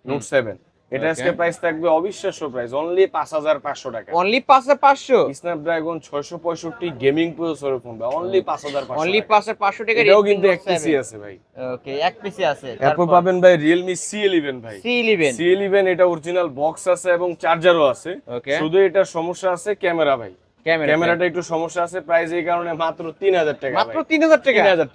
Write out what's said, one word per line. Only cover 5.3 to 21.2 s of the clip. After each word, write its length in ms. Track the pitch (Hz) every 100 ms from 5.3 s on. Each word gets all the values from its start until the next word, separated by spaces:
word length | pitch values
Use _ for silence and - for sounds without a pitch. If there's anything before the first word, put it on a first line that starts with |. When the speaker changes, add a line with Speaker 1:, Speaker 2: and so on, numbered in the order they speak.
| 139
Speaker 1:
Snapdragon 560 | 175 165 151 165 160 165 -
ছয়শো 300 | 143 143 170
পঁয়ষট্টি 420 | 170 165 165 - 175 127
গেমিং 240 | 135 151 165 160
প্রসেসরের 440 | 165 147 139 127
ফোন 100 | 123 113
ভাই, 80 | 117 151
only 220 | 180 190 -
পাঁচ 120 | 147 143
হাজার 160 | 139 127
পাঁচশো 140 | 135
Speaker 2:
Only 180 | 170 208
Speaker 1:
টাকা। 100 | 202
Speaker 2:
পাঁচ 100 | 208
হাজার 140 | 202 -
পাঁচশো 200 | 202 190 214
টাকা 120 | 226
Speaker 1:
এটাও 180 | 214 208
Speaker 2:
Redmi 80 | 202
Speaker 1:
কিন্তু 160 | 202 190
Speaker 2:
Note 80 | 175
Speaker 1:
এক 40 | 196
পিসি 220 | 170 156
Speaker 2:
seven। 120 | 139
Speaker 1:
আছে 140 | 120 110
ভাই। 120 | 101 95 _ 131 127
Speaker 2:
ওকে, 180 | 123 139 139 175
এক 60 | -
পিসি 200 | 202 185 165
আছে। 160 | 139 139
Speaker 1:
এরপর 120 | 110
Speaker 2:
তারপর? 220 | 139 151 175
Speaker 1:
পাবেন 220 | 180 180 180
ভাই 120 | 180 170
Realme 300 | 151 175 185 175 -
সি 120 | 208 202
ইলেভেন 280 | 175 143 127
ভাই। 120 | 113 101
Speaker 2:
সি 80 | 226 247
ইলেভেন। 300 | 226 190 147 120
Speaker 1:
সি 60 | 175 190
ইলেভেন 280 | 196 196 190
এটা 120 | 175 180
অরিজিনাল 360 | 165 160 180 175 131
বক্স 220 | 151 165 190
আছে 140 | 175 180 175
এবং 120 | 180 165
চার্জারও 420 | 170 165 180 170 139
আছে। 160 | 117 160 202 - 120
Speaker 2:
ওকে। 160 | 135 151
Speaker 1:
শুধু 160 | 156 185 190
এটা 140 | 190 185 165
সমস্যা 320 | 165 175 185 175
আছে 140 | 208 202
ক্যামেরা 340 | 180 165 147 131
ভাই। 120 | 104 - _ _ 160
Speaker 2:
ক্যামেরা, 220 | 165 151
Speaker 1:
ক্যামেরাটা 260 | 151 170
Speaker 2:
ক্যামেরা। 140 | 170